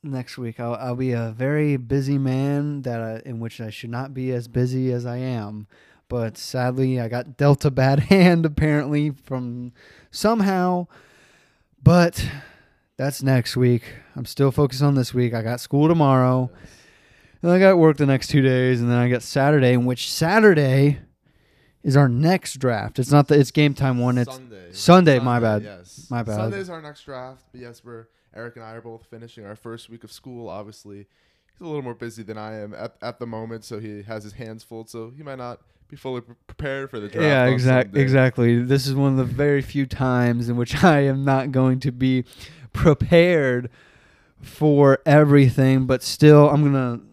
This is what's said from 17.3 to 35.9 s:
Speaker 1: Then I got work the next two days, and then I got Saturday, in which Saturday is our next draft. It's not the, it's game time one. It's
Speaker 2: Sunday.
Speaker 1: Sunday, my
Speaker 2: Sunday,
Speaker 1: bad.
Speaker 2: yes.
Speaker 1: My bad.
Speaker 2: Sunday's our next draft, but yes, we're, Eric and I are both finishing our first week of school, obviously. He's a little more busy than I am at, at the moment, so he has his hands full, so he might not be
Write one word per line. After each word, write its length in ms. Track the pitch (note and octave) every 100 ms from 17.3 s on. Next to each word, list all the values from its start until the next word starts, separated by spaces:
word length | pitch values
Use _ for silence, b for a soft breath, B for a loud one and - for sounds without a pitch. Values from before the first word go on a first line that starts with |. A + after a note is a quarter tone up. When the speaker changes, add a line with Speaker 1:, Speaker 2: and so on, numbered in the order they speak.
| b
Speaker 1:
Then 100 | E3+
I 80 | F#3
got 180 | F#3+ F3+
work 180 | D#3+
the 100 | D3
next 220 | C#3 C3+ -
two 140 | D3
days, 400 | C3 B2+ B2+ B2
and 100 | A#2+
then 60 | B2
I 100 | B2
got 120 | B2
Saturday, 500 | - C#3+ C#3 D3+ B2+
in 120 | B2
which 260 | B2 B2 -
Saturday 880 | - D#3+ G#3+ G#3+ D#3 C3+ C3+ C#3+ C#3+ - _ _ _ _ _ _ _
is 140 | -
our 140 | C3+ C3+
next 500 | A#2+ D#3+ F#3 - C3
draft. 400 | C3 A2 G#2+ -
It's 120 | C3
not 180 | D3 C#3
the, 100 | C#3+
it's 120 | C3
game 220 | - D3
time 260 | C#3 C#3 B2
one. 180 | B2 B2
It's 160 | A#2+
Speaker 2:
Sunday. 340 | C3 B2+ - F2
Speaker 1:
Sunday, 460 | F2+ - F#3 E3 C3
my 200 | B2 A#2+
Speaker 2:
Sunday, 260 | A2+ G#2+
Speaker 1:
bad. 120 | G#2+ F#2
Speaker 2:
yes. 280 | F#2 - -
Speaker 1:
My 140 | B2
bad. 120 | A2+
Speaker 2:
Sunday's 340 | G#2 A2 - F3+
our 120 | E3
next 220 | D3+ C#3+
draft, 400 | - C3 B2+ C3 _
but 80 | B2
yes, 200 | A#2+ A#2
we're, 220 | A#2+ A2+ A2+ _ _
Eric 200 | - A#2
and 100 | A#2
I 60 | A2
are 80 | A2+
both 240 | A#2 A2+ _
finishing 340 | A2+ A#2 -
our 100 | G2+ G#2+
first 320 | A#2 A2+ -
week 140 | A#2
of 60 | A2
school, 360 | - C3+ A#2+ A2+
obviously. 500 | F#2+ G#2 G#2 G#2 G2+ G2 _ _ _ _
He's 100 | _
a 40 |
little 180 | E3+ D3+
more 100 | B2+
busy 300 | A#2 A#2 G#2+
than 120 | G#2 G#2+
I 240 | G#2+ A2
am 120 | G#2
at, 220 | G2+ A2+ _
at 180 | A#2 -
the 80 | A#2
moment, 360 | A2 A2+ A2+
so 120 | - G#2+
he 220 | A2 G#2
has 200 | G2+ A2
his 100 | G#2
hands 300 | G#2+ A2+ A2
full, 220 | _ A2+ A2
so 240 | A#2 A2+
he 60 | C#3
might 160 | D3 C3
not 220 | B2 A#2 _ _
be 60 | _